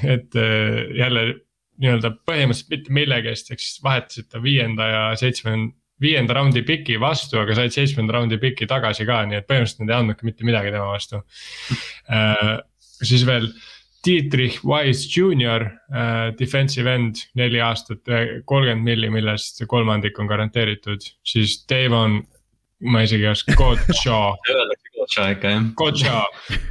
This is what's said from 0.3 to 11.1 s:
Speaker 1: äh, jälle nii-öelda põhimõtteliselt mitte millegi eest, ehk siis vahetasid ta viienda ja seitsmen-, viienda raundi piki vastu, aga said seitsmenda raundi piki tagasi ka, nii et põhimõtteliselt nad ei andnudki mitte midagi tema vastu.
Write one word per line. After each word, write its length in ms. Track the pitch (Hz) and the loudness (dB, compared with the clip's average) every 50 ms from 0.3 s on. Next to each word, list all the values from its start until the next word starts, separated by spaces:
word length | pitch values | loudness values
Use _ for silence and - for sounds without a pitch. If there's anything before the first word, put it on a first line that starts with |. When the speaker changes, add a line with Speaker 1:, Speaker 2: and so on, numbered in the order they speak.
| - | -2
Speaker 1:
äh, 500 | 117 113 110 110 107 107 110 110 113 113 - | 0 0 2 2 2 0 0 0 -2 -4 -4
jälle 320 | - 127 123 127 123 117 113 117 - - - _ _ _ _ _ _ - | -2 -2 0 0 0 0 0 -2 -4 -6 -12 _ _ _ _ _ _ 0
nii-öelda 340 | 131 127 120 113 110 117 110 - | 2 2 2 2 0 -2 -4 -6
põhimõtteliselt 500 | _ - 165 151 139 123 117 - - - | _ -4 -2 0 2 0 0 -2 -6 -8
mitte 240 | 151 139 - - 135 | -8 -8 -4 -2 0
millegi 380 | 143 151 143 131 120 113 113 | 0 2 2 0 0 -2 -4
eest, 180 | 110 - - - | -6 -8 -10 -12
ehk 140 | 120 - - | -12 -12 -10
siis 160 | - - - | -10 -8 -4
vahetasid 460 | - 135 135 123 - - - 113 104 - | -2 0 0 0 -2 -6 -12 -16 -16 -14
ta 140 | - 113 117 | -10 -4 -2
viienda 420 | 135 143 135 120 113 110 107 110 | 0 0 0 0 -2 -2 -2 -2
ja 140 | 110 110 110 110 110 110 | 0 0 0 0 -2 -2
seitsmen-, 560 | 107 123 131 123 - - 113 110 110 110 117 - _ _ _ _ - | 0 0 -2 -2 -2 -4 -2 -2 -2 -2 -4 -6 _ _ _ _ -2
viienda 360 | 135 151 160 139 120 113 123 | 0 2 2 2 2 2 2
raundi 260 | 139 143 139 131 123 | 2 4 4 2 2
piki 380 | 110 127 160 151 - - 117 107 | 2 0 -2 -2 -2 -4 -2 0
vastu, 400 | 123 147 156 - - - - 110 | 0 0 -2 -2 -4 -4 -2 -2
aga 160 | 104 104 107 | 0 0 0
said 160 | 113 123 120 - | 0 0 0 0
seitsmenda 400 | 139 143 139 139 123 110 107 110 | 0 0 0 0 0 -2 0 0
raundi 220 | 120 120 113 113 107 | 0 0 0 0 0
piki 300 | 127 131 127 - 113 101 | 0 -2 -2 -4 -4 -2
tagasi 400 | 131 131 117 110 104 - 107 110 | -2 0 0 -2 -2 -2 -2 0
ka, 160 | 120 113 107 | 0 0 0
nii 160 | 104 104 104 | -2 -4 -4
et 80 | 101 - | -2 0
põhimõtteliselt 340 | 139 135 117 107 - - | 0 2 0 0 -2 -4
nad 80 | 110 107 | -2 0
ei 80 | 117 123 | 0 2
andnudki 300 | 120 107 107 - 113 113 | 2 0 -2 -4 -6 -8
mitte 180 | 110 - 110 | -6 -4 0
midagi 240 | 120 117 107 101 101 | 0 0 0 0 -2
tema 220 | 104 104 101 98 | -4 -4 -4 -4
vastu. 320 | 101 104 - - | -6 -6 -8 -8